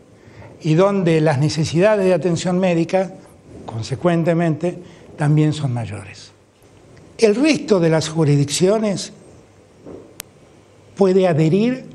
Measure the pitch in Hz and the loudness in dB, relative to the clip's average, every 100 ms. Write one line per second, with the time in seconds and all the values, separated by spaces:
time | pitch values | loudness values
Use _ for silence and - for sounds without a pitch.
0 | - - - - - - 160 156 196 202 | -20 -20 -20 -20 -20 -8 0 2 2 2
1 | 170 160 156 131 151 151 156 156 196 214 | 2 2 2 2 0 -2 -2 2 2 2
2 | 190 180 175 170 185 180 185 170 165 185 | 2 2 0 -2 -2 0 0 0 0 -2
3 | 190 - - - - - - 113 110 127 | -4 -8 -20 -20 -20 -18 -12 -10 -8 -4
4 | 175 170 165 165 170 151 175 160 - - | 0 0 0 0 0 -2 -4 -8 -16 -20
5 | - - 147 151 151 151 147 120 107 101 | -20 -4 0 2 2 0 -4 -4 -8 -12
6 | 98 - - _ _ _ - - - - | -16 -20 -20 _ _ _ -20 -20 -20 -20
7 | - - 220 208 302 262 - 196 165 160 | -20 0 2 4 2 0 0 2 2 2
8 | 151 160 156 143 143 - 185 214 214 190 | 0 -2 2 2 0 0 0 2 0 -4
9 | - - - - - _ - _ - - | -8 -16 -20 -20 -20 _ -20 _ -20 -20
10 | - - - _ - - _ _ _ - | -20 -20 -20 _ -20 -20 _ _ _ 0
11 | 196 190 185 156 160 190 226 254 - | 2 4 2 2 2 2 0 -2 -10